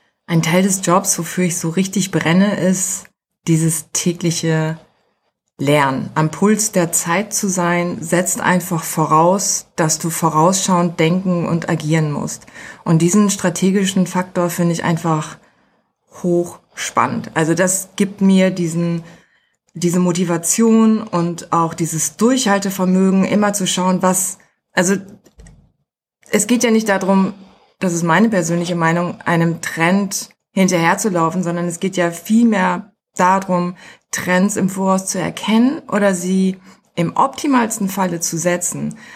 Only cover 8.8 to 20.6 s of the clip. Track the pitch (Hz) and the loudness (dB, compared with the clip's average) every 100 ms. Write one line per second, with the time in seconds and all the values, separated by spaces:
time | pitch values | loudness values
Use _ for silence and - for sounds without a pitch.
8.8 | - - 151 156 170 196 - - - - | -4 -2 2 4 4 2 -2 -4 -6 -2
9.8 | 247 - 165 - 165 156 170 190 - 180 | -2 -2 -4 -2 -2 2 2 2 0 0
10.8 | 175 170 160 185 190 175 - 170 - 160 | 0 0 0 0 0 -2 -2 -2 -2 -4
11.8 | 151 160 151 143 156 - - - - - | 0 0 0 -4 -6 -10 -16 -20 -20 -8
12.8 | - 160 170 208 202 196 180 165 190 196 | 0 2 4 4 2 0 -2 0 0 2
13.8 | 190 190 180 180 185 180 175 170 170 170 | 0 0 0 -2 -4 -2 -2 0 -2 0
14.8 | - 165 170 156 - - _ _ _ _ | -2 -2 0 -2 -4 -14 _ _ _ _
15.8 | _ _ _ - 180 175 175 - _ - | _ _ _ -6 -2 0 -2 -8 _ -12
16.8 | - 120 123 113 - 160 156 165 185 - | -4 0 0 -2 -4 -2 0 2 0 -2
17.8 | - - 196 - 196 190 185 185 165 165 | -4 -2 -2 2 4 4 4 0 -4 -2
18.8 | 170 170 - - _ _ _ _ _ 165 | -2 -4 -8 -20 _ _ _ _ _ -4
19.8 | 170 180 180 175 175 165 - - | 0 2 2 0 0 -2 -2 2